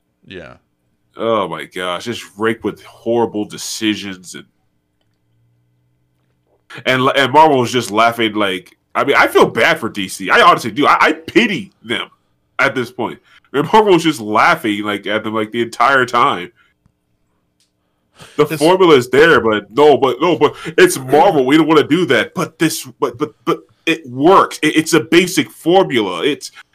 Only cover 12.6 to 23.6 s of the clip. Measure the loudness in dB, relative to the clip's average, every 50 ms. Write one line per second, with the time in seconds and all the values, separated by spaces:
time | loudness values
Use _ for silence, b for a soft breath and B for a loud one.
12.6 | -2 -2 -2 -4 -6 -8 -8 -8 -8 -8 -8 -12 _ b b b b b b -4
13.6 | -2 2 2 4 4 4 2 2 2 0 -4 -4 -4 -2 0 2 2 2 2 0
14.6 | -2 -4 -4 -4 -4 -6 -6 -6 -4 -4 -4 -4 -4 -4 -4 -4 -6 -4 -4 -4
15.6 | -6 -4 -2 0 2 2 4 2 2 0 0 2 2 0 0 -2 -8 -12 _ _
16.6 | _ _ _ _ _ _ _ _ _ _ _ _ _ _ _ _ _ _ _ _
17.6 | _ _ _ _ _ _ _ _ _ _ _ B B B B B -2 -2 0 0
18.6 | 2 2 4 6 6 6 6 6 4 2 4 4 6 6 4 4 2 0 -2 -2
19.6 | -4 -4 0 2 4 4 4 4 2 0 -2 -2 -2 -2 0 2 0 0 -2 B
20.6 | B -4 2 B 2 4 2 -2 -4 0 2 4 4 4 2 2 2 2 2 2
21.6 | 2 4 2 2 2 2 0 0 0 2 0 0 0 -2 -6 -8 -8 -8 -6 -4
22.6 | -4 -4 -4 -6 -12 -16 -10 _ -8 -8 -6 -6 -10 -10 -10 _ _ -6 -6 -6